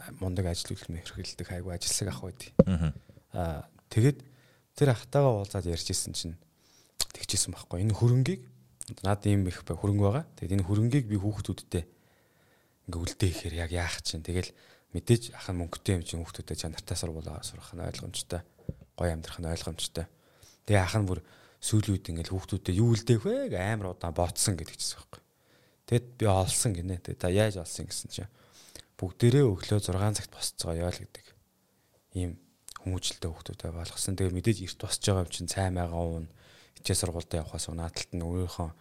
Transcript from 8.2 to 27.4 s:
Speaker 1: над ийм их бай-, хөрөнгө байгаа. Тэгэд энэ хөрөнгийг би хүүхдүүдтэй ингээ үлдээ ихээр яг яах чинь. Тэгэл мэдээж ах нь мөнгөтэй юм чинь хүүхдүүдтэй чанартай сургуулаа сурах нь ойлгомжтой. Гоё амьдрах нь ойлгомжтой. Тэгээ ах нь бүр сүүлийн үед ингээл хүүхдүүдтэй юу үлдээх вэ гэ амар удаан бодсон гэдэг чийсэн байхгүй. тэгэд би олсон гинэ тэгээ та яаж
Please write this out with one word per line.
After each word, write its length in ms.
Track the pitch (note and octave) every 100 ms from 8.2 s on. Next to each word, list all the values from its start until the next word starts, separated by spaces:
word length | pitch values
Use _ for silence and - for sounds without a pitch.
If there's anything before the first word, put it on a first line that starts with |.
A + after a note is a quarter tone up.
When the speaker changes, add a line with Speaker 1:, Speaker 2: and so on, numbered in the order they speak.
| C3 F#3+ - - _ - - -
Speaker 1:
над 160 | F#2+ G#2 G#2
ийм 160 | G2+ F#2
их 140 | - -
бай-, 80 | E2
хөрөнгө 280 | G2+ G2+ G2+
байгаа. 160 | B2 E3+ -
Тэгэд 140 | F2 G2
энэ 100 | E2+
хөрөнгийг 380 | G#2 A#2 C#3+ A2
би 40 | G#2
хүүхдүүдтэй 640 | G2+ G#2 - F#2 - F2 E2 _ _ _ _ _ _ _ _ _ -
ингээ 120 | E2+
үлдээ 300 | E2+ - F#2+
ихээр 220 | E2 - D#2+ E2+
яг 20 |
яах 280 | F2 E2+ -
чинь. 220 | - E2
Тэгэл 260 | E2 F2+ F2+ - - - _ -
мэдээж 400 | - A#2 - -
ах 120 | -
нь 40 | F2
мөнгөтэй 340 | E2+ - - F#2
юм 40 |
чинь 160 | D#2+ E2
хүүхдүүдтэй 320 | E2 - - D#2+
чанартай 380 | E2 D#2 - F2+
сургуулаа 420 | E2+ D#2+ D#2+ D2+ -
сурах 240 | - -
нь 80 | F2 E2+
ойлгомжтой. 560 | E2+ F#2 - - F2 - _ - - - -
Гоё 120 | E2+
амьдрах 240 | D#2+ D#2+ -
нь 60 | D#2+
ойлгомжтой. 560 | E2 - D#2+ - E2 E2 _ _ _ - _ -
Тэгээ 140 | G#2
ах 120 | F2+ A2
нь 60 | G2
бүр 140 | F2 - - - -
сүүлийн 320 | - G#2+ G#2 F#2
үед 100 | -
ингээл 200 | E2 E2
хүүхдүүдтэй 400 | F#2 - G2 - F2
юу 160 | A#2+
үлдээх 320 | A2 - A2+
вэ 120 | F#3+ C4 C4+
гэ 80 | F#2+
амар 400 | F#2+ A2 F#2 F2+
удаан 160 | E2+
бодсон 400 | D#2+ F2 - - E2+
гэдэг 180 | D#2 -
чийсэн 240 | - -
байхгүй. 220 | - - _ _ _ _ _ _ -
тэгэд 200 | A#2+ - -
би 60 | A2
олсон 440 | F#2+ F#2+ - A#2+ F2
гинэ 240 | F2+ F2 -
тэгээ 140 | E2+
та 60 | F2+
яаж 240 | G2